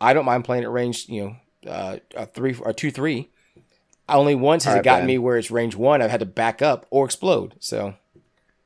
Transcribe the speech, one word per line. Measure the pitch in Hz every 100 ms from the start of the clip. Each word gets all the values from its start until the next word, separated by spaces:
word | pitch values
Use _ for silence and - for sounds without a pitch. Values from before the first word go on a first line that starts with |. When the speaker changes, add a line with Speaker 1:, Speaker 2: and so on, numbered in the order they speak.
Speaker 1:
I | 113
don't | 147 131
mind | 123
playing | 123 123 113
at |
range, | 123 123 117 -
you | 110 101 120 _ _
know, | -
uh, | 87 95 - _ -
a | 104
three, | - 131 123 113
a |
two | 107 151
three. | 135 151 123 139 _ _ _ _ _ _ _ -
Only | 143 147 135
once | 139 165 123
has |
Speaker 2:
All | 101
Speaker 1:
it |
Speaker 2:
right, | 120
Speaker 1:
gotten | 127
Speaker 2:
Ben. | 131
Speaker 1:
me | 131
where | 123 120
it's | -
range | 117 117 98
one. | 127 147
I've | 110
had | 117
to | 101
back | 104 113 -
up | 147 - -
or | 135 131
explode. | - 185 139 98 -
So, | - 110 101 95 _ _ _ _ _ _